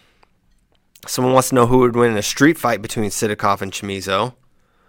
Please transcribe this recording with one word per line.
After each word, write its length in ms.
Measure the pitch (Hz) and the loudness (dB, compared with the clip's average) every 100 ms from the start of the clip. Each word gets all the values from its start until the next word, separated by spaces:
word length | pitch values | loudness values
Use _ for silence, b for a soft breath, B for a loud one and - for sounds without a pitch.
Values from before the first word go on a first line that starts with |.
| b b _ _ _ _ _ _ _ _ - | b b _ _ _ _ _ _ _ _ -10
Someone 260 | - 127 | -2 2
wants 160 | 131 127 | 2 2
to 60 | 127 | 2
know 120 | 117 | 4
who 120 | 127 | 4
would 160 | 123 117 | 4 4
win 160 | 120 | 2
in 60 | 107 | 0
a 60 | |
street 340 | - - 143 165 | -4 2 2 2
fight 240 | 120 107 | -2 -4
between 280 | - 120 104 | -6 -6 -6
Sidakov 500 | - 110 104 104 98 | -4 -4 0 0 0
and 100 | 98 | -4
Chamizo. 640 | - 101 98 95 95 123 - _ _ B B | -8 -8 -8 -4 -2 -4 -8 _ _ B B